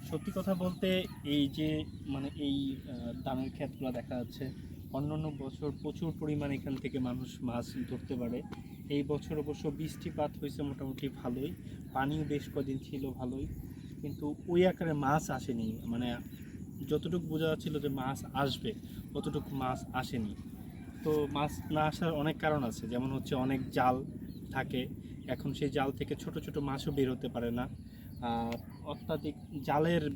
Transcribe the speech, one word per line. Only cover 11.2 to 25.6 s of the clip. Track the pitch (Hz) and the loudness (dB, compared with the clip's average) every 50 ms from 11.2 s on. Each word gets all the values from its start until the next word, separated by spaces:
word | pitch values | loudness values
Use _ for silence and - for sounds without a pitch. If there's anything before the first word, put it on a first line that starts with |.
| - 127 123 131 135 160 180 - - - - - - - - | -2 -2 0 0 0 -2 -4 -6 -8 -10 -8 -8 -10 -2 0
পানিও | 131 135 139 151 156 156 139 143 | 2 2 4 2 2 2 2 0
বেশ | 143 - - - | 0 -2 -2 -2
কদিন | 147 139 135 135 131 - | -2 0 0 -2 -4 -4
ছিল | - - 135 139 135 123 - | -4 -4 -4 -2 -4 -2 -2
ভালোই, | 127 127 127 135 139 - - - - - - - - - - - | -4 -4 -2 -2 -2 -4 -4 -6 -6 -8 -8 -10 -10 -10 -10 -6
কিন্তু | - 147 139 - - 147 151 - - - | -6 -6 -4 -2 -2 -2 -2 -4 -2 4
ওই | 175 175 180 | 8 8 8
আকারে | 185 175 - 180 165 156 | 8 8 4 2 2 2
মাছ | 147 147 139 143 156 156 - | 4 6 6 6 6 4 2
আসেনি। | 143 127 - - 123 117 113 110 110 110 - 117 117 | -2 -2 0 0 0 0 0 0 -2 -2 -2 -2 0
মানে | 120 123 120 120 117 - - - - - - - - - - - - - 139 | 0 0 0 0 -2 -4 -8 -10 -10 -12 -12 -10 -10 -10 -10 -8 -8 0 2
যতটুকু | 151 151 - 180 165 175 165 | 2 2 2 2 0 0 0
বোঝা | 160 156 151 160 160 | 0 0 2 4 4
যাচ্ছিল | 156 151 - 165 151 147 139 | 2 2 0 0 0 0 0
যে | 147 | 0
মাছ | 135 139 127 131 135 - - - - 135 143 | 0 0 0 -2 -2 -2 -4 -4 0 2 2
আসবে, | 139 123 - - 113 104 - - - - - - - - | 2 2 0 -2 -4 -4 -4 -8 -10 -10 -10 -10 -6 -6
অতটুকু | 143 143 156 143 147 - - 143 135 131 | -2 -2 0 -2 -2 -2 -2 -2 -2 0
মাছ | 127 135 131 - - - 127 | 0 0 -2 -4 -4 -2 -2
আসেনি। | 127 - - 123 110 104 95 - - - - - - - - - - - - - - | -2 0 -2 -2 -2 -2 -4 -6 -10 -10 -10 -10 -10 -10 -10 -10 -12 -12 -10 -4 0
তো | 156 151 151 147 139 143 | 2 4 4 2 2 2
মাছ | 147 147 147 - - - - | 0 0 0 0 -4 -4 0
না | 156 151 151 156 | 2 4 4 4
আসার | 151 - 180 165 160 | 4 2 2 2 2
অনেক | 151 143 156 156 - - | 4 2 2 0 4 4
কারণ | 156 151 147 135 117 | 4 4 4 2 0
আছে, | 110 - - 113 120 | -2 -2 -4 -2 0
যেমন | 123 127 131 135 | 0 2 2 0
হচ্ছে | 131 - - 151 | 0 0 0 2
অনেক | 135 127 131 135 131 131 - | 2 4 4 2 2 0 0
জাল | - 143 127 127 127 131 139 - - - - - - - - - - | 4 6 8 8 6 6 2 -4 -6 -8 -8 -8 -8 -10 -8 -4 -2
থাকে, | 135 - - - 127 127 - - - - - - - - - 127 | -2 0 0 0 0 0 -2 -4 -8 -8 -10 -10 -10 -4 -4 -4
এখন | 123 - 143 131 | -2 0 -2 0
সেই | - | 2